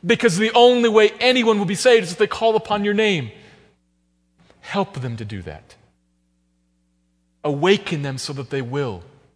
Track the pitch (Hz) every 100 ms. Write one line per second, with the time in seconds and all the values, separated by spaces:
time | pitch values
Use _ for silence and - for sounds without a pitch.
0 | 175 233 240 170 220 240 247 247 233 214
1 | 214 208 240 254 226 208 196 190 254 233
2 | 180 - 214 - 226 220 220 208 202 208
3 | 220 185 120 - - _ _ _ _ _
4 | _ _ _ _ _ _ - 101 98 -
5 | 127 117 107 101 80 76 _ _ _ _
6 | _ _ _ _ _ _ _ _ _ _
7 | _ _ _ _ 151 139 170 202 - 160
8 | 143 131 - 135 127 139 123 139 135 95
9 | 87 _ _